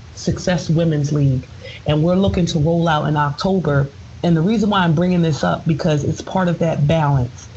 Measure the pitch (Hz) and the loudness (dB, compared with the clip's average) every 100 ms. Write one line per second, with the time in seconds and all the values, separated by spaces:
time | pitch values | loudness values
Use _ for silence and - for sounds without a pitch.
0 | - - - - - 175 - 156 165 147 | -20 -8 -6 -4 -2 -2 0 0 2 0
1 | 147 147 139 131 - - - - - 151 | 0 0 2 0 -4 -14 -16 -8 -2 0
2 | 165 185 196 196 170 165 151 170 170 151 | 2 2 2 0 0 0 2 2 2 0
3 | 147 151 147 143 190 190 151 139 139 - | 0 0 -2 -2 0 0 2 0 0 -6
4 | - - 175 160 180 226 208 196 175 156 | -20 -4 2 2 2 2 2 2 2 2
5 | 180 180 165 139 90 - - 147 165 147 | 2 2 2 0 -2 -2 -2 0 0 0
6 | 139 - - 190 180 165 165 139 143 165 | 0 -4 -4 -2 0 0 0 0 2 2
7 | 147 139 120 - - | 2 2 -2 -6 -18